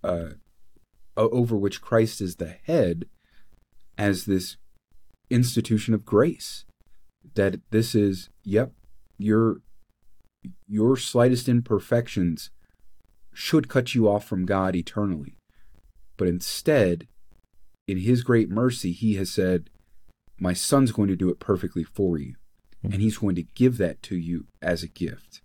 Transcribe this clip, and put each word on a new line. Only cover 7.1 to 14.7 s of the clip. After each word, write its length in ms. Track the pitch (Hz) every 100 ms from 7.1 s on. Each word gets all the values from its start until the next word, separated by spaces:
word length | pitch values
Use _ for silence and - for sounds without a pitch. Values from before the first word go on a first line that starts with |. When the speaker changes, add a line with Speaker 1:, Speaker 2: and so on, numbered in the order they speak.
| _ - -
Speaker 1:
that 240 | 98 92 _
this 240 | 110 117
is, 360 | 113 101 92 - _
yep, 300 | - 104 131 - - - - _
your, 420 | 104 107 113 98 _ - _ _ - - - _ - - -
your 300 | 104 110 131
slightest 520 | - 123 120 123 123
imperfections 1000 | 120 117 104 - 120 117 - 87 80 - - _ _ - - _ _ -
should 360 | - - 160 139
cut 260 | 135 123
you 140 | 127 107
off 160 | 101 -
from 180 | 95
God 300 | 92 98 95